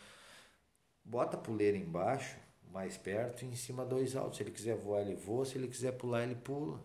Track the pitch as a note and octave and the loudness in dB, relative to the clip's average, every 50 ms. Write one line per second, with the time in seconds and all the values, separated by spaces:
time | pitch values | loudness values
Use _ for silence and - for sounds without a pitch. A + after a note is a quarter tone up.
0 | - - - - - - - - - - - _ _ _ _ _ _ _ _ _ | -18 -18 -20 -20 -20 -20 -20 -20 -20 -20 -20 _ _ _ _ _ _ _ _ _
1 | - G#2+ A2+ A#2+ D3+ - - - - A#2 A2+ - G#2 G#2 G2+ F#2+ E2+ E2 E2 F2 | -8 -2 2 2 2 2 0 -2 -2 -2 2 6 6 6 6 4 2 0 0 2
2 | F#2 A2+ C3+ C3+ - - - - - - - _ - - F#2 F#2+ F#2+ F#2 - - | 4 4 2 2 -2 -6 -10 -12 -16 -20 -20 _ -18 -10 -6 -4 -4 -4 -6 -6
3 | - F#2 G2 A2 B2 B2 B2 - B2+ B2+ A#2+ A#2+ - - B2+ B2+ B2+ B2 C3 C3 | -4 0 0 0 0 0 -4 -6 -6 -6 -6 -6 -6 -6 -4 -4 -2 0 2 2
4 | C3+ - C3 C3 - - - - G#2 G#2 - - G#2 A#2 A2 F#2+ F#2+ G2+ G#2 G2+ | 2 2 0 -2 -2 -2 -2 -4 -4 -4 -4 -2 0 0 0 0 2 2 2 4
5 | G2+ G2 F2+ E2+ E2+ F#2+ A2+ B2+ C3+ C3+ - C3 C3 A#2+ - - B2+ B2+ B2+ B2 | 2 2 0 -2 -2 0 2 2 2 0 -2 -2 -4 -4 -2 -2 -2 -2 0 -2
6 | - B2 A#2 A#2 A#2+ B2+ A#2+ A#2+ - - C#3 C#3+ D3+ D#3+ - - | 0 2 2 2 2 0 -2 -4 -4 -4 -4 -2 -2 -4 -4 -6